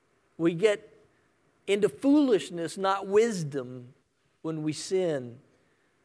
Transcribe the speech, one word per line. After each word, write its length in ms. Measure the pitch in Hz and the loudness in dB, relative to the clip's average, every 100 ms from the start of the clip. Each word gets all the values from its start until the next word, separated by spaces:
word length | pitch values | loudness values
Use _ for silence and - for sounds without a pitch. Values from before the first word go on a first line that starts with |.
| _ _ _ - | _ _ _ -2
We 160 | 165 | 0
get 340 | 165 214 202 - _ _ _ _ _ _ _ - | 2 2 2 -4 _ _ _ _ _ _ _ -2
into 220 | 202 202 | 0 0
foolishness, 880 | - 269 294 277 196 - 170 160 - | 0 2 4 4 2 0 -6 -8 -2
not 300 | 190 196 196 | -2 -2 2
wisdom, 880 | 202 233 190 151 139 123 127 123 _ _ _ _ _ | 2 2 0 -6 -6 -10 -12 -18 _ _ _ _ _
when 200 | 160 160 | -8 -6
we 120 | 156 | -6
sin. 640 | 147 - 190 175 147 123 120 _ _ _ _ _ _ | -6 -4 -2 0 -2 -6 -14 _ _ _ _ _ _